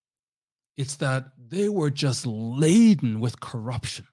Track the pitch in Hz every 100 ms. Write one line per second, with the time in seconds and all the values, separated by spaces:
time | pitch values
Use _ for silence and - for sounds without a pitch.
0 | _ _ _ _ _ _ _ - 131 -
1 | 139 131 131 _ 120 175 208 202 151 143
2 | 143 120 123 107 113 131 156 208 226 170
3 | 123 110 120 - - 117 110 120 - -
4 | -